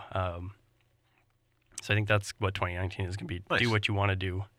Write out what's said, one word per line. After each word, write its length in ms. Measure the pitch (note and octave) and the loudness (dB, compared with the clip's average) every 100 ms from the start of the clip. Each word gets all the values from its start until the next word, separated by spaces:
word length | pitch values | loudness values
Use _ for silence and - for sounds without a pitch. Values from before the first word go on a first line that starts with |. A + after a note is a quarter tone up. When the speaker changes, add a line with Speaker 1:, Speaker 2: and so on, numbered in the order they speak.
| - | -6
Speaker 1:
Um, 400 | F#2+ F#2 F2 F2+ - _ _ _ _ _ _ _ _ _ _ _ - | -4 -2 -4 -10 -12 _ _ _ _ _ _ _ _ _ _ _ -10
so 100 | - | 0
I 40 | G#2 | 2
think 120 | G#2 | 4
that's 240 | G#2 - - | 2 2 -2
what 160 | G2 | -2
twenty 200 | G2 F2+ | 0 -2
nineteen 320 | F2 F#2 - F#2 | -2 -2 -2 -4
is 100 | F#2+ | -4
gonna 120 | F2 | -6
be. 140 | F2+ - | -6 0
Speaker 2:
Nice. 100 | E3 | 2
Speaker 1:
Do 100 | A#2+ | 4
what 160 | A2 - | 4 2
you 80 | |
wanna 220 | G2+ G2+ F#2+ | 2 2 2
do. 280 | F#2+ F2+ G2 | 0 -4 -6